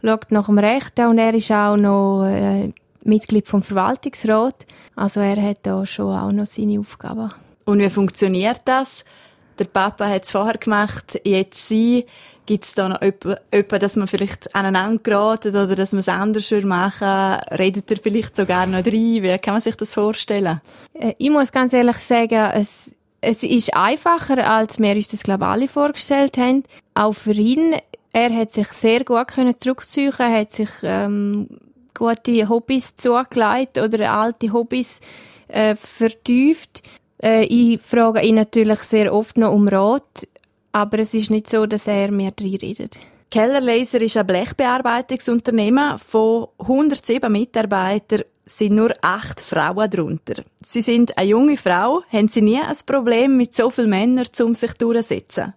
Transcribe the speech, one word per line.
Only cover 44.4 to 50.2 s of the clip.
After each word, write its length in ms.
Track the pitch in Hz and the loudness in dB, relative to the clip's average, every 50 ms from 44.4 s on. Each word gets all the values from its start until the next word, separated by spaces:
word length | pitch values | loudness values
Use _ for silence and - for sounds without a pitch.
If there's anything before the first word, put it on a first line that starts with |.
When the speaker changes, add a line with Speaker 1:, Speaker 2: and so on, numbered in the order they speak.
| 190 - - - 285 240 247 262 262 247 226 240 254 _ 262 247 - - 233 240 - - 226 226 208 208 240 269 285 294 - 208 | -2 -4 -2 -2 0 0 0 0 -2 -2 -2 -2 -4 _ -6 -6 -2 -2 -2 0 0 0 0 0 2 2 2 2 2 0 -2 -6
Speaker 2:
von 480 | - - - 220 220 220 226 233 220 - _ _ - | -12 -4 0 0 2 2 0 0 -2 -6 _ _ -4
hundertsieben 640 | 196 254 269 302 311 285 - - - 233 269 269 233 | -2 0 2 2 2 0 -2 -2 -2 -2 -2 0 0
Mitarbeitern, 920 | 208 202 233 - _ 233 220 208 202 190 185 185 202 214 208 _ 214 208 - _ _ _ _ | 0 0 -2 -2 _ -4 -2 0 -2 -2 0 0 -2 -4 -2 _ -4 -4 -4 _ _ _ _
sind 300 | - - - 220 208 208 | -14 -4 -2 0 2 4
nur 200 | 214 220 233 - - | 4 4 2 0 0
acht 380 | - 170 180 214 - - - - | -2 -2 -2 -2 -6 -12 -14 -14
Frauen 500 | - - - 170 147 156 180 190 214 208 | -10 -6 -2 -2 0 0 0 -2 -2 -2
drunter. 540 | 196 190 165 147 156 160 | -2 -4 -4 -4 -4 -8